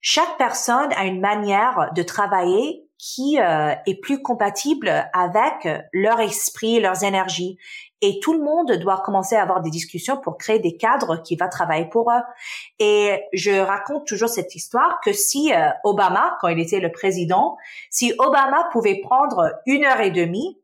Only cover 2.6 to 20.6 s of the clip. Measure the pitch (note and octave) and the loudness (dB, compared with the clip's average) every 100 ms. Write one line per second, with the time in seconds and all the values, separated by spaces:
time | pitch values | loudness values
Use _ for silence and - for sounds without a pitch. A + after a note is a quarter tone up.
2.6 | C#4+ E4 _ _ - - C4+ D4 F#3+ D#3 | 0 -6 _ _ -14 -4 0 2 2 2
3.6 | D3+ D3 - F#3+ - C#4 C4+ A#3+ G3+ G3+ | 0 -2 -4 -4 -4 -4 -2 -2 -2 -2
4.6 | C#4+ D4+ G#3+ D3+ - F3+ F3+ F3+ C4+ D#4 | -2 -2 0 0 0 -2 0 2 0 0
5.6 | F3 D3+ - F#3 G#3 A3+ G#3+ E3 - - | -4 -6 -6 0 2 2 0 -2 -6 -4
6.6 | A3 A#3 G3 F#3 G3+ G3 F#3 E3 F3+ F#3+ | 0 2 2 0 0 0 -2 -4 -6 -10
7.6 | - - - _ G3+ C#4 D#4 D#4+ D4 D#4 | -18 -20 -20 _ 0 0 0 0 2 0
8.6 | D#4 F#3+ F3 F#3+ F#3+ F#3+ F#3+ A3 F3+ F#3 | 2 0 2 0 0 -2 2 0 2 0
9.6 | E3 D#3+ - E3+ - C4+ - E3 - A3 | -2 -6 -8 -8 -6 -4 -4 -10 0 2
10.6 | F3+ E3 A3+ B3+ A3+ E3 - E3 F3+ - | 2 0 0 2 0 -4 -4 -2 -2 -2
11.6 | E3+ D#3+ E3 A#3 A#3 A#3+ A#3+ - - - | 0 0 0 0 2 2 0 -12 -14 -14
12.6 | - _ G#3 G#3 G#3 G3 - F#3 F3+ G3 | -16 _ 4 4 4 0 -4 -4 0 2
13.6 | F#3+ G3+ G3+ C#4+ D4 G3+ A#3 A#3 E3 E3 | 2 0 -2 -6 -4 -2 -2 -2 -8 -10
14.6 | - A#3 D#4+ F4 - - - C#4 D4+ F#3+ | -4 2 2 2 -2 0 0 0 2 4
15.6 | D3+ - G#3 G3 F#3+ F#3 D#4+ F4 F3+ E3 | 2 2 0 2 2 4 2 0 -2 0
16.6 | E3 G3 F3 E3 F#3+ F3+ E3+ F#3 D4 - | 0 0 -2 -2 -2 0 0 2 0 -2
17.6 | - - - - A#3+ - C4 C#4 C4+ C#4+ | -18 -20 -8 -2 -2 2 2 4 4 2
18.6 | E4+ E4+ G#3 F#3+ - B3+ C#4+ G#3 D#3+ - | 0 0 0 0 2 2 2 2 0 0
19.6 | - C#4 C#4+ B3 G#3 E3+ E3+ F#3 E4 - | -2 0 2 2 2 0 -2 -2 -6 -10